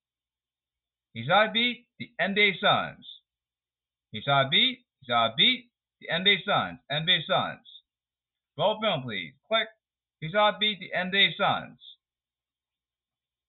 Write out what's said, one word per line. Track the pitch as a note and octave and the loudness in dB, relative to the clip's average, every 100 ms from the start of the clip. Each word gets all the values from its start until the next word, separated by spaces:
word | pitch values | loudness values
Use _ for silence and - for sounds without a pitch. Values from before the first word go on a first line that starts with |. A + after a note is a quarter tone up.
| _ _ _ _ _ _ _ _ _ _ _ | _ _ _ _ _ _ _ _ _ _ _
he's | A2+ A#2 | -12 0
gotta | F#3 G#3+ | 2 2
beat | G#3 A#3+ A#3 _ _ | 2 -2 -4 _ _
the | - - | -14 -6
N | F3 | -2
B | G3+ | 2
A | G#3 F3+ | 2 2
Suns. | G3 B2 E2 - - - _ _ _ _ _ _ _ _ _ | 2 2 0 -10 -20 -20 _ _ _ _ _ _ _ _ _
He's | G#2+ | -10
gotta | A#2+ C#3 C3 | 0 2 2
beat, | F3+ B3 B3 _ _ | 2 0 -2 _ _
he's | - | -2
gotta | A#2+ A2+ A#2+ | 0 2 2
beat | G#3+ B3+ - _ _ _ | 2 2 -6 _ _ _
the | - | -6
N | E3 | -2
B | F#3+ | 0
A | G3 | 0
Suns, | - E3 F#2+ E2+ - | 0 -2 -2 -8 -8
N | C#3+ D#3+ | -6 -2
B | |
A | F3 - | -2 0
Suns. | E3+ F#2+ C#2 - - _ _ _ _ _ _ _ - | -2 -2 -8 -18 -20 _ _ _ _ _ _ _ -2
Roll | F3 G#3+ | -2 0
film, | A3 E3 | -2 -4
please. | B2 G2+ D#2+ - _ | -4 -8 -10 -14 _
Click. | A3+ G#3+ - _ _ _ _ | -2 -2 -10 _ _ _ _
He's | D#3 | -4
gotta | G3+ G#3 F#3 | 2 2 2
beat | G#3+ G3 | -2 -2
the | F#3 E3 | -6 -4
N | F#3 | 0
B | G3 | 4
A | F#3+ - | 2 4
Suns. | F#3 G2+ B1 - - - _ _ _ _ _ _ _ _ _ _ _ _ _ _ | 0 0 -4 -16 -20 -20 _ _ _ _ _ _ _ _ _ _ _ _ _ _